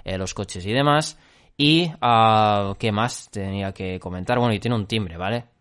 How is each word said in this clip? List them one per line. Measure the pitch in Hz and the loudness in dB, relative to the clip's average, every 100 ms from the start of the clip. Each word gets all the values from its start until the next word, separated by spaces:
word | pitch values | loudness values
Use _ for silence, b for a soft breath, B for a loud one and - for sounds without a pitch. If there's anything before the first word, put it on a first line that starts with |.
eh, | - 95 | -8 -6
los | 95 | -6
coches | - 98 92 98 | -8 -8 -8 -2
y | |
demás. | 123 147 147 156 - b b b - | 0 2 2 0 -10 b b b 0
Y, | 147 165 175 - | 4 4 2 0
ah, | 120 113 113 110 107 104 98 98 | 2 6 6 6 4 2 -2 -2
¿qué | 113 | -2
más | 104 120 - - | 0 -2 -4 -12
tenía | 104 95 98 95 | -10 -6 -6 -6
que | 92 95 92 | -6 -8 -8
comentar? | 90 90 92 123 | -8 -8 -2 2
Bueno, | 120 | 2
y | 104 | 0
tiene | 117 117 | 0 -2
un | 95 | -2
timbre, | 110 90 85 | -2 -4 -6
¿vale? | 92 120 - _ | -6 -6 -8 _